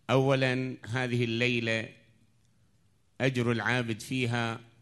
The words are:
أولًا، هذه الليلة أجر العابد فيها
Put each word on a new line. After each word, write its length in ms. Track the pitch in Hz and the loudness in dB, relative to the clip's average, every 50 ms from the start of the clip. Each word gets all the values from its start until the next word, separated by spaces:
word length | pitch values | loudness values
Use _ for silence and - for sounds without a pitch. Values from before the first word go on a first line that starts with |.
| _ - | _ 2
أولًا، 640 | 123 135 131 135 139 135 135 127 127 131 131 131 123 - - 104 | 2 4 4 4 4 4 2 2 0 0 -4 -6 -8 -10 -8 -6
هذه 320 | 117 131 127 123 120 120 123 | -4 -2 -2 0 0 0 0
الليلة 640 | 117 113 117 123 123 123 120 117 113 113 110 110 - - - - - - _ _ _ _ _ _ _ _ _ _ _ _ _ _ _ _ _ _ _ _ - | 0 2 2 2 2 2 0 0 0 -2 -2 -4 -6 -12 -20 -20 -20 -20 _ _ _ _ _ _ _ _ _ _ _ _ _ _ _ _ _ _ _ _ -2
أجر 320 | 120 135 127 120 117 120 | -2 0 0 2 0 2
العابد 480 | 117 113 101 113 123 127 120 113 113 101 | 0 0 0 0 0 0 0 -2 -6 -6
فيها 580 | - - 131 131 123 117 123 120 117 113 113 - - - - - | -6 -6 -4 -2 -2 -2 0 -2 -2 -2 -4 -8 -12 -20 -20 -20